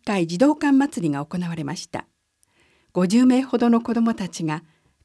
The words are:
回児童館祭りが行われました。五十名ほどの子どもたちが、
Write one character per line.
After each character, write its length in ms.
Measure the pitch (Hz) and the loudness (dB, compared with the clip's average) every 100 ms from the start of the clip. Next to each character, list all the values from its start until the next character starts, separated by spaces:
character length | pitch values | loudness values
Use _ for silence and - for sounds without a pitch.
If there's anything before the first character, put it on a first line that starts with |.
| - | -4
回 200 | 196 170 | -2 -2
児 120 | 175 | 2
童 180 | 277 294 | 2 2
館 160 | 294 | 2
祭 380 | 269 277 - 170 | 2 2 -2 -4
り 40 | |
が 120 | 143 147 | -4 -6
行 120 | 180 | -6
わ 160 | 175 | -6
れ 120 | 165 139 | -6 -8
ま 100 | 180 | -10
し 140 | - | -10
た。 180 | - - _ _ _ _ _ _ _ _ | -12 -14 _ _ _ _ _ _ _ _
五 140 | 180 180 | -2 2
十 180 | 226 254 | 4 4
名 180 | 254 | 4
ほ 140 | 269 233 | 2 0
ど 120 | 240 | 2
の 120 | 233 | 2
子 120 | 233 | 2
ど 80 | 226 | -2
も 120 | 233 | -2
た 160 | 226 180 | -2 -6
ち 160 | - 165 | -6 -6
が、 180 | 156 - _ _ _ | -6 -10 _ _ _